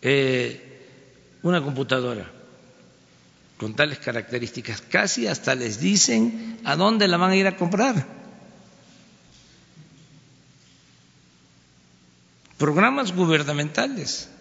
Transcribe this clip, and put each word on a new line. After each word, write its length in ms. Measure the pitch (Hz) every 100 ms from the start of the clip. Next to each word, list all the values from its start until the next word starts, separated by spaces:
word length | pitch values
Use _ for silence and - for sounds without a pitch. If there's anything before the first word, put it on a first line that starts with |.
Eh, 680 | 123 139 135 127 120 120 - - - - - - - -
una 200 | 170 175
computadora 680 | 143 131 120 131 123 117 92 - - - - - - _ _ _ _ _ _ _
con 180 | 107
tales 260 | 107 151 143
características, 800 | - 117 107 123 117 - 117 110
casi 460 | - 180 202 - 226
hasta 260 | 175 -
les 240 | 131 120 104
dicen 800 | 170 202 - 226 233 226 - -
a 100 | -
dónde 320 | 147 196 226 202
la 100 | 170
van 140 | 185
a 60 | 190
ir 100 | 196
a 100 | 185
comprar. 480 | 170 190 254 220 - - - - - - - - - - - - _ - - - _ - - - - - _ _ _ _ _ _ _ _ _ _ _ _ _ _ _ _ _ _ _ _ _ _ - -
Programas 560 | 147 151 220 277 240
gubernamentales. 1120 | 180 175 156 147 147 147 151 262 262 - - - -